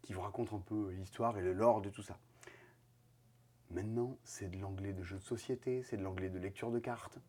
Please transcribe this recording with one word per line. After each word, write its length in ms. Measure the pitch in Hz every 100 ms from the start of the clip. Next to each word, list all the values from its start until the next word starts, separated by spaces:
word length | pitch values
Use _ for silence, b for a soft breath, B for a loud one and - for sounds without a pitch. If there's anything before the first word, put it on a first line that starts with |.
qui 100 | -
vous 100 | 92
racontent 340 | 98 101 113 107
un 40 |
peu 300 | 90 107 101
l'histoire 460 | 92 92 - 120 104
et 40 |
le 100 | 90
lore 300 | 92 113 110
de 80 | 98
tout 120 | 98
ça. 140 | 104 87 - B B B B B _ - - - - _ - _ -
Maintenant, 460 | 85 107 113 123 131
c'est 260 | - - 98
de 80 | 92
l'anglais 320 | 98 98 98
de 100 | 95
jeu 140 | 90 98
de 40 |
société, 600 | - 113 - 127 - 127
c'est 140 | 127 107
de 60 |
l'anglais 280 | 95 92 92
de 80 | 92
lecture 320 | 95 98 113
de 80 | 120
cartes. 400 | 120 120 - -